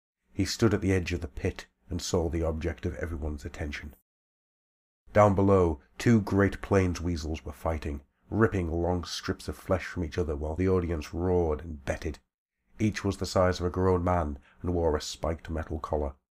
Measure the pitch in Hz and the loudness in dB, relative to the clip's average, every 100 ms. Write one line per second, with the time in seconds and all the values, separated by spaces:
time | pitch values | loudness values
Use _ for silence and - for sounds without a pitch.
0 | _ _ _ - 95 - 113 101 95 95 | _ _ _ -4 -2 2 2 4 2 2
1 | 82 87 82 - 95 - - _ _ 85 | 0 -4 -6 -4 -6 -6 -14 _ _ -8
2 | - 92 82 82 80 80 82 - 90 - | -2 0 0 0 -2 -2 -4 -4 -6 -4
3 | 82 80 76 76 - - 78 - 78 - | -6 -6 -6 -6 -10 -8 -8 -8 -12 -16
4 | _ _ _ _ _ _ _ _ _ _ | _ _ _ _ _ _ _ _ _ _
5 | - 107 104 98 98 98 87 76 _ - | 0 6 6 6 6 6 4 0 _ -2
6 | 120 113 98 98 98 - - 98 92 80 | 4 4 6 4 4 2 2 4 4 0
7 | 82 80 76 80 - - 82 78 80 71 | -4 -4 -4 -6 -8 -6 -4 -2 -4 -8
8 | - _ _ 98 113 98 85 85 85 90 | -12 _ _ 2 4 2 -2 -2 0 -2
9 | 85 - - - - - - 92 - 90 | -4 -8 -6 -6 -8 -10 -2 -2 -2 -6
10 | 82 - 76 73 76 80 92 92 85 82 | -4 -4 -4 -4 -4 -2 2 2 0 -4
11 | - 85 90 90 82 73 82 73 - - | -6 -4 0 2 2 -2 -6 -8 -6 -4
12 | 82 - _ _ _ _ _ - 107 - | -6 -8 _ _ _ _ _ -2 -2 0
13 | 98 92 92 98 90 87 87 90 92 92 | -2 -2 -2 2 2 2 -2 0 2 2
14 | 87 90 76 73 - _ 90 87 82 76 | 2 0 0 -6 -14 _ -4 0 0 0
15 | - - 78 82 - 78 80 80 - 78 | -4 -6 -4 -4 -6 -8 -6 -8 -4 -2
16 | 71 - _ | -4 -6 _